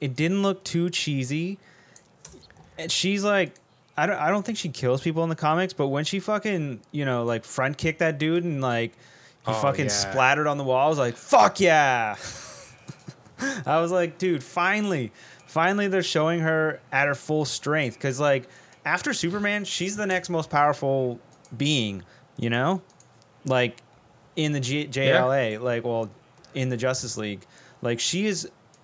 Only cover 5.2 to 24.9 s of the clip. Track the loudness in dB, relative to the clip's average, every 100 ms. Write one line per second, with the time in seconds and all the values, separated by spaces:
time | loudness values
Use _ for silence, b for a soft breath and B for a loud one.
5.2 | -2 0 0 2 0 0 0 0 -2 -4
6.2 | -2 -2 -2 -4 -4 -8 -10 -4 -2 0
7.2 | 0 -2 -4 -2 -2 0 -4 0 0 0
8.2 | 0 0 0 -2 0 0 -2 -6 B B
9.2 | B B -4 0 0 0 0 -2 -2 4
10.2 | 4 4 2 0 0 2 4 2 0 -2
11.2 | 4 6 6 6 6 6 6 2 0 -4
12.2 | -10 -12 -16 -18 -20 -20 -20 -18 -20 -20
13.2 | -20 -8 -6 -4 0 0 2 0 -2 -2
14.2 | -2 -2 -4 0 2 2 0 -2 -4 B
15.2 | B B -6 0 2 2 0 0 0 2
16.2 | 2 2 0 2 0 -2 -4 0 0 0
17.2 | -2 -2 -2 -4 -2 0 -2 -2 -4 0
18.2 | 2 2 -2 B B B -2 0 0 -2
19.2 | -2 -2 -2 -2 -4 -4 -4 -4 -2 -2
20.2 | -2 -4 0 2 2 2 0 0 0 -4
21.2 | -12 -20 -18 -4 0 2 0 -4 -12 B
22.2 | B -6 -2 0 0 -2 -6 _ -20 _
23.2 | _ _ 0 2 2 -2 -18 -20 _ _
24.2 | -12 -4 -2 -2 -2 -4 -4